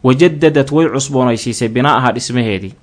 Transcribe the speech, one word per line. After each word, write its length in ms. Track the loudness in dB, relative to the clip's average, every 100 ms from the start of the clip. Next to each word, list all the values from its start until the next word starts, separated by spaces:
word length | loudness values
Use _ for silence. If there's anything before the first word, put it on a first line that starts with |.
Wajaddadat 640 | 2 4 2 2 0 2 0
way 160 | 0 0
cusboonaysiisay 800 | -2 -2 0 0 0 -4 -4 -2
bina'aha 440 | 0 2 2 2 -2
dhismaheedii. 560 | -4 -2 -2 -4 -6 -16